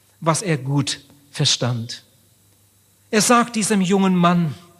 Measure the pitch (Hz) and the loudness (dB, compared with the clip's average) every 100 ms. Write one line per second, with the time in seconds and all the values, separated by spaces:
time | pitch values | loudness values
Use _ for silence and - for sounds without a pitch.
0 | _ _ 156 156 208 151 131 143 135 - | _ _ -2 -2 -2 -4 -2 -2 -2 -6
1 | - - _ - 147 - 120 117 117 - | -14 -20 _ -4 -2 0 -2 -4 -8 -12
2 | - _ _ _ _ _ _ _ _ _ | -18 _ _ _ _ _ _ _ _ _
3 | _ 220 - 240 233 220 196 208 180 196 | _ 0 2 2 2 -2 -2 0 2 2
4 | 190 180 175 175 160 120 - _ | 2 2 4 2 0 -6 -16 _